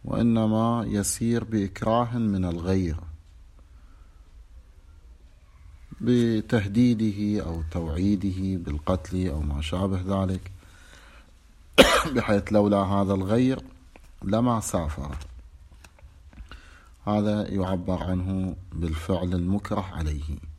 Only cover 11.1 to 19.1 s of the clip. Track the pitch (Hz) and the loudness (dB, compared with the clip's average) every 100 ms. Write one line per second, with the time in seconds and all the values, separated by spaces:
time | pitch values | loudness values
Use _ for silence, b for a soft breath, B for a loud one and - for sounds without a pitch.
11.1 | B B - - - - - - - 165 | B B -20 -20 -20 -6 6 8 8 2
12.1 | 127 - 104 95 107 101 101 98 98 98 | -2 2 0 4 4 4 4 4 2 2
13.1 | 98 95 113 127 131 - - - - - | 0 2 2 2 0 -6 -20 -20 -20 -20
14.1 | - 95 107 123 117 104 95 80 76 71 | -12 -2 2 2 2 0 -2 -2 -4 -8
15.1 | 67 - - - - - - - - - | -10 -12 -18 -20 -20 -20 -20 -20 -20 -20
16.1 | - - - B B B B B B - | -20 -20 -20 B B B B B B -2
17.1 | 104 104 104 104 98 92 95 90 90 87 | 0 2 0 -2 -2 -2 -2 -2 -4 -2
18.1 | 92 92 95 92 82 - - 82 80 - | -2 -2 -2 -4 -6 -10 -6 -4 -4 -2